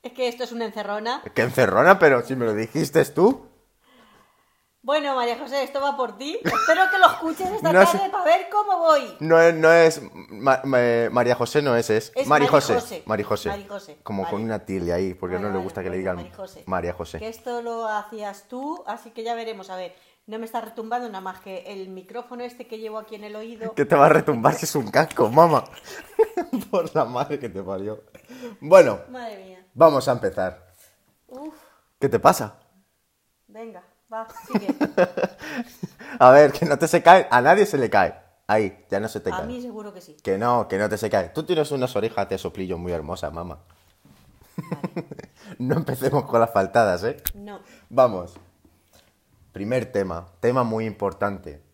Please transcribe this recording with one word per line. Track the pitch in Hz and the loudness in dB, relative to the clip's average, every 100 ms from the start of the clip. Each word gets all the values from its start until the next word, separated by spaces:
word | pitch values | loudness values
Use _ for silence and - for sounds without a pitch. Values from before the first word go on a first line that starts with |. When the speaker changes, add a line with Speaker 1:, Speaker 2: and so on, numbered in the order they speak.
Speaker 1:
es | 254 | -18
que | 247 247 | -6 -6
esto | 240 | -4
es | 247 | -10
una | 233 226 | -8 -8
encerrona. | 214 202 208 220 262 - | -8 -8 -6 -6 -8 -6
Speaker 2:
¿Qué | - | -2
encerrona? | 120 127 113 95 151 185 | -2 2 2 6 6 8
Pero | 165 127 | 6 4
si | 117 131 | 0 -4
me | |
lo | 117 | -2
dijiste | 107 113 151 151 165 139 | -2 -4 -4 0 2 0
tú. | - 190 269 - _ _ _ _ _ _ _ _ _ _ _ _ _ | 4 2 2 -10 _ _ _ _ _ _ _ _ _ _ _ _ _
Speaker 1:
Bueno, | 240 302 285 262 | -2 -2 0 -2
María | 240 233 | -2 -4
José, | 269 277 | -6 -6
esto | 254 277 | -4 -4
va | 277 269 | -4 -4
por | 240 196 | -6 -6
ti. | 277 370 | -10 -6
Espero | - - - 330 370 | -2 -2 2 2 2
que | 381 | 4
lo | 359 | 4
escuches | - 320 - 370 | 4 -8 -6 -6
esta | 415 330 | -2 2
Speaker 2:
No | 247 | 6
Speaker 1:
tarde | 349 311 | 6 4
Speaker 2:
sé. | 392 | -2
Speaker 1:
pa' | 403 | -2
ver | 349 349 370 | 0 0 0
cómo | 415 415 359 | -4 -2 0
voy. | 330 302 233 - | 2 2 0 -8
Speaker 2:
No | 156 165 | 4 6
es, | 165 | 6
no | 160 160 | 6 6
es | 170 165 156 - - - | 8 6 4 -12 -18 -18
Ma-, | 101 131 135 | -4 0 0
Ma-, | 139 131 120 117 117 | 2 2 4 2 2
María | 123 120 | 0 0
José, | 123 120 151 | 0 0 0
no | 143 | 2
es, | 120 113 | 0 2
es | 110 - | -2 -2
Speaker 1:
Es | - 277 | -6 0
Speaker 2:
Mari | 151 143 | 2 4
José, | 147 - | 2 2
Speaker 1:
Marijose. | - 233 185 - | -4 -4 -14 -6
Speaker 2:
Mari | 107 | -4
José. | 104 104 104 | -2 -4 -4
Speaker 1:
Marijose, | 101 101 101 - - | -8 -12 -16 -16 -20
Speaker 2:
Como | - 101 | -12 -8
con | 92 | -6
Speaker 1:
vale. | 101 | -6
Speaker 2:
una | 113 107 | -6 -8
tilde | - 95 87 | -6 -6 -4
ahí, | 87 95 | -2 -4
porque | 92 90 90 | -6 -8 -6
Speaker 1:
Vale, | |
Speaker 2:
no | 104 | -4
le | |
Speaker 1:
vale, | 95 | -6
Speaker 2:
gusta | 92 104 | -6 -8
que | 92 | -8
le | 92 | -6
Speaker 1:
pues | |
Speaker 2:
digan | 95 87 | -6 -8
Speaker 1:
Marijose. | 82 - 190 - - | -12 -16 -18 -18 -8
Speaker 2:
María | 92 87 | -6 -6
José. | 87 87 - | -8 -12 -12
Speaker 1:
Que | 220 | -12
esto | 226 - 240 | -14 -10 -10
lo | 233 226 226 | -8 -8 -6
hacías | 214 208 220 208 196 _ | -8 -8 -14 -14 -14 _
tú, | 247 277 320 - | -12 -10 -10 -12
así | 233 233 | -14 -14
que | 233 | -14
ya | 226 | -8
veremos. | 233 226 208 185 | -8 -8 -12 -14
A | 185 | -12
ver, | 180 - _ _ - | -12 -16 _ _ -16
no | 220 | -12
me | |
está | 226 240 | -8 -10
retumbando | 220 226 220 240 240 | -10 -14 -8 -8 -8
nada | 190 | -10
más | 190 185 | -12 -14
que | 196 185 - | -14 -14 -14
el | 196 190 | -14 -14
micrófono | 185 185 233 247 240 | -16 -14 -16 -14 -14
este | 247 247 240 | -14 -14 -18
que | 220 | -14
llevo | 220 214 | -12 -12
aquí | 214 214 | -14 -16
en | |
el | 208 | -14
oído. | 214 226 226 220 | -14 -14 -12 -10
Speaker 2:
¿Qué | - 143 | -4 2
te | 156 | 6
va | 147 | 6
a | |
retumbar | 151 - 131 123 | 6 2 0 0
si | - 156 | 0 -4
es | 151 | -4
un | 110 | -2
casco, | 127 160 - 110 | 0 0 0 2
mamá? | 131 170 147 - - - - - - | 6 6 4 -2 -18 -20 -20 -14 -2
<laughs> | 427 - 339 233 - | 0 0 -6 -6 -4
Por | 190 165 | -4 -2
la | 156 120 | -2 -2
madre | 123 - 147 | -2 -4 -6
que | 120 | -8
te | 92 | -10
parió. | 92 95 101 107 _ - _ 254 247 208 | -8 -8 -8 -12 _ -20 _ -18 -18 -14
Bueno, | 143 185 143 98 85 | 6 8 8 2 -8
Speaker 1:
Madre | - - - | -14 -14 -16
mía. | - - _ | -20 -20 _
Speaker 2:
vamos | 117 160 139 131 | 6 6 6 0
a | |
empezar. | 120 98 - 92 - _ _ _ _ _ _ _ | -2 -2 -4 -6 -8 _ _ _ _ _ _ _
Speaker 1:
Uf. | 254 311 - _ _ _ _ | -18 -18 -18 _ _ _ _
Speaker 2:
¿Qué | 135 | -2
te | 117 | 2
pasa? | 151 - 107 - _ _ _ _ _ _ _ _ _ | 2 2 -4 -12 _ _ _ _ _ _ _ _ _
Speaker 1:
Venga, | 214 226 190 _ _ _ | -20 -18 -20 _ _ _
va, | 220 226 - 906 | -12 -12 -16 -6
sigue. | - 294 285 294 - 180 - - - - | -4 -4 -6 -4 0 0 0 -6 -8 -12
Speaker 2:
<laughs> | 269 240 - - _ - 254 | -12 -12 -12 -16 _ -16 6
A | 127 | 8
ver, | 139 147 | 10 8
que | - 170 | 4 -2
no | 143 | 0
te | 165 | 2
se | 175 | 4
cae, | 165 185 - | 8 8 8
a | 120 | 4
nadie | 127 190 | 6 4
se | 202 147 | 4 0
le | 117 | 2
cae. | 104 87 - _ _ - | 2 2 -2 _ _ -2
Ahí, | 110 101 - _ | 0 0 -6 _
ya | 98 | -6
no | 110 | -4
se | 104 | -6
te | - | -6
Speaker 1:
A | 180 | -6
Speaker 2:
cae. | 208 | -8
Speaker 1:
mí | 247 | -10
seguro | 247 214 208 | -12 -14 -16
que | 196 | -18
sí. | - - | -20 -12
Speaker 2:
Que | - 95 | -4 -2
no, | 117 123 104 | 2 0 0
que | 95 | -2
no | 104 | -2
te | 101 | -2
se | 107 | 0
cae. | 101 87 | 0 -2
Tú | - | -6
tienes | 156 170 143 | -4 -2 -2
unas | 139 127 | -2 -4
orejas | 107 110 - 98 | -2 -4 -4 -4
de | 95 | -6
soplillo | 92 90 92 87 | -8 -8 -8 -6
muy | 87 | -6
hermosas, | 85 76 82 78 | -6 -6 -8 -8
mamá. | 80 87 78 _ _ _ _ _ _ _ _ _ - | -10 -12 -14 _ _ _ _ _ _ _ _ _ -16
Speaker 1:
Vale. | - 175 190 - 160 | -12 -12 -10 -10 -12
Speaker 2:
<laughs> | - - _ 208 - | -16 -20 _ -20 -8
No | 127 156 | -2 -2
empecemos | 160 127 131 143 | -2 -4 0 -2
con | - 117 | 0 0
las | 113 | 2
faltadas, | 101 95 120 107 87 | 0 0 2 2 0
¿eh? | 107 - - | -4 -6 -8
Speaker 1:
No. | - 104 101 - _ _ | -8 -16 -18 -20 _ _
Speaker 2:
Vamos. | 120 127 95 87 - _ _ _ _ _ _ _ _ _ _ _ | 2 2 2 -10 -18 _ _ _ _ _ _ _ _ _ _ _
Primer | 98 101 127 120 | -12 -4 -4 -2
tema, | 104 95 85 87 _ | -4 -4 -6 -12 _
tema | 117 127 | 0 0
muy | 120 110 110 | 0 -2 -6
importante. | 101 98 92 101 98 - 73 _ | -4 -6 -2 -6 -6 -14 -20 _